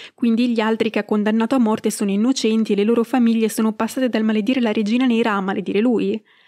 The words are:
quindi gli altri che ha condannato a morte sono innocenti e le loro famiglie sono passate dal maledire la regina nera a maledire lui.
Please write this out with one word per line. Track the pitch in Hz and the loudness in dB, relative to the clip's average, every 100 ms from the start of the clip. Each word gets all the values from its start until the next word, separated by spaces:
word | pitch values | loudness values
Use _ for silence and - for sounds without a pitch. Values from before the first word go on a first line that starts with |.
| - | -20
quindi | - 233 226 247 | -4 0 0 0
gli | 226 | 0
altri | 220 226 220 | 0 0 -2
che | 220 | -2
ha | |
condannato | 208 214 208 220 226 269 | -2 0 0 0 0 2
a | |
morte | 220 214 220 | 2 0 -2
sono | - 202 | -2 -2
innocenti | 196 233 262 226 220 214 | 0 0 0 0 0 0
e | 202 | 0
le | |
loro | 208 233 | 2 0
famiglie | 226 262 233 226 220 | 0 2 2 2 0
sono | - 220 | 0 -2
passate | 214 220 - 254 | -2 -4 -2 -2
dal | 220 | 0
maledire | 220 214 208 262 | 0 0 0 0
la | 233 | 0
regina | 214 208 240 254 | 0 0 0 2
nera | 226 233 | 2 0
a | 202 | 0
maledire | 190 214 185 190 | -2 -4 -2 0
lui. | 240 214 190 220 - _ | 2 0 0 -4 -8 _